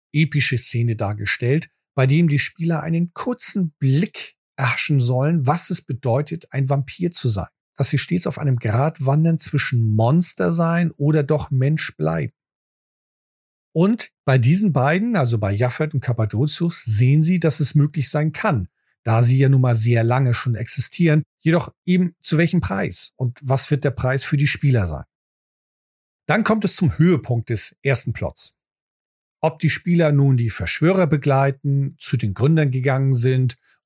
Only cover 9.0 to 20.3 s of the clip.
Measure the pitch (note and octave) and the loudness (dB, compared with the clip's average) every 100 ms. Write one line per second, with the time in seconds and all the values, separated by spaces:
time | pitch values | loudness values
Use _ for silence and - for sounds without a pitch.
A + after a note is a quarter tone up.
9 | C3+ D3+ E3 D#3+ - C#3+ - A#2+ A2+ G#2+ | 0 2 2 0 -2 -2 0 0 0 2
10 | A#2 E3 F3+ - F3 E3+ E3 E3+ E3 - | 2 2 0 -2 -2 0 0 0 -2 -2
11 | C#3+ D#3 C#3+ D3+ - C3 C3+ D#3 - - | 0 2 0 -2 -2 0 0 0 -4 -4
12 | D#3 E3 B2 - _ _ _ _ _ _ | -4 -2 -6 -10 _ _ _ _ _ _
13 | _ _ _ _ _ _ _ D#3+ G3 A#3 | _ _ _ _ _ _ _ 0 2 0
14 | - _ - C3 A#2 F#3 G#3 C3 C3+ F3+ | -4 _ 0 4 4 4 2 2 2 0
15 | A#3+ G#3 A#2+ A2+ G2 G2+ B2 - D3+ C3+ | 0 0 0 0 -2 0 -2 -2 -4 -4
16 | - A#2 G#2+ G#2 D3 - E3+ - - G#2 | -4 -2 -2 -2 -2 -2 -4 -4 -2 2
17 | B2 D3 D#3+ F3+ E3 - C#3+ D3+ D3 D#3 | 4 4 2 2 0 0 0 2 0 0
18 | B2+ D3 D#3 - G#3+ B2 F2+ _ _ _ | -2 -2 -2 -2 -2 -2 -4 _ _ _
19 | - A2+ A#2+ C3 C3+ C3+ B2+ A2+ A2+ A#2+ | 0 2 4 4 4 4 2 2 2 2
20 | A2+ B2+ B2+ | 2 2 0